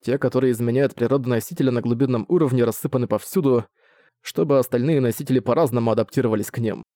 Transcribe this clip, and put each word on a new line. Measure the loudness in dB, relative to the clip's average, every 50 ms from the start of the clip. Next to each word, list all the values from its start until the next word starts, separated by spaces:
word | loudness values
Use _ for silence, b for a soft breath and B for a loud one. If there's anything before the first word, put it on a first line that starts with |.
Те, | _ -2 -4 0
которые | -2 0 0 2 2 2
изменяют | 0 0 -2 0 0 2 0 0 0
природу | -2 -2 0 0 0 0 0
носителя | -2 -2 -2 -6 -6 -2 -2 0
на | 0 0
глубинном | 0 -2 0 0 0 0 0 -2 -2 0
уровне, | 0 2 2 2 2 2 0
рассыпаны | 0 0 -4 -6 -4 -2 -2 -2 0
повсюду. | -2 -4 -4 -2 -4 0 2 4 2 2 0 _ b b b b b b b b b b
Чтобы | _ -10 -2 -2 0 2 2 2
остальные | 2 2 0 0 0 2 2 2
носители | 2 2 0 -2 -2 0 0 0
по-разному | 2 2 0 2 2 2 0 0 0 2
адаптировались | 2 2 0 0 0 0 0 2 0 0 -2 -4
к | -6 -4
ним. | -4 -4 -4 -6 -10 _ _